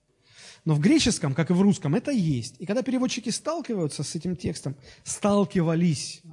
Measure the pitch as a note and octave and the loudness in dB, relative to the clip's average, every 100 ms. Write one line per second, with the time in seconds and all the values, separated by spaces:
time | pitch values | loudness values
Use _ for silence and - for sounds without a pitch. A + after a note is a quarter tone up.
0 | _ _ _ - - - - D3+ D#3 D4+ | _ _ _ -20 -20 -8 0 2 4 4
1 | B3 - D3+ C3+ D#3+ F3+ G3+ - D3 F3+ | 4 0 -2 0 2 4 4 4 2 -2
2 | B3 C4+ E3 C3+ A2 - E3+ A3 B3+ B3 | 0 0 2 0 -4 -12 -4 -2 0 0
3 | B3 - A#3 - - E4 - G#3+ D#3 - | -2 -4 -6 -6 -4 -6 -4 -2 -2 -4
4 | D3 E3+ F#3 F3+ G3 E3+ C#3+ C3+ - - | -8 -6 -6 -4 -6 -6 -8 -10 -16 -20
5 | - - G#3 G3+ G3+ F#3+ E3 E3 F3 C#3+ | -12 -2 2 2 2 2 2 2 2 0
6 | - - E3 | -4 -14 -16